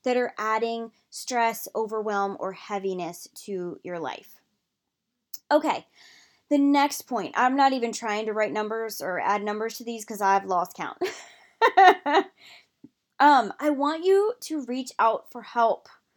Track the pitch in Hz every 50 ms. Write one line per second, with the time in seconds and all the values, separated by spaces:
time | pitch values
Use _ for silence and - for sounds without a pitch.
0 | - 254 247 247 247 - - - 214 220 220 220 233 226 233 233 226 226 - _
1 | _ _ - - - - 254 240 233 226 220 - - - - - 226 208 220 220
2 | 214 220 208 202 196 196 196 - - 190 185 - - - 214 202 190 196 185 185
3 | 175 165 175 - - - _ - - - 202 180 175 175 - - - 175 180 170
4 | 156 123 - - - - - _ _ _ _ _ _ _ _ _ _ _ _ _
5 | _ _ _ _ _ _ - - _ - 294 302 294 302 180 127 - _ _ _
6 | - - - - _ _ _ _ _ _ 294 285 285 285 285 285 277 294 - -
7 | - - 254 220 180 - - - 247 254 262 277 269 269 262 254 233 233 214 -
8 | 233 220 208 214 220 214 208 214 214 202 160 214 214 208 226 226 226 220 208 -
9 | - 185 180 160 - - 202 208 202 214 208 214 220 226 220 - 240 226 233 220
10 | 214 - 226 202 208 190 196 196 196 190 185 175 175 175 - - 165 - - -
11 | 359 403 - - - - - _ _ _ _ _ - - - 370 381 359 - 359
12 | - 285 277 - - - _ _ - - - - _ _ _ _ - - _ _
13 | _ _ _ - 277 294 285 262 220 196 - - 277 302 294 262 277 294 320 320
14 | 339 381 392 392 403 427 480 - - - 311 302 254 226 247 262 262 - - -
15 | 220 226 220 - - - - 240 214 - - 240 233 226 - - - - - _
16 | _ _ _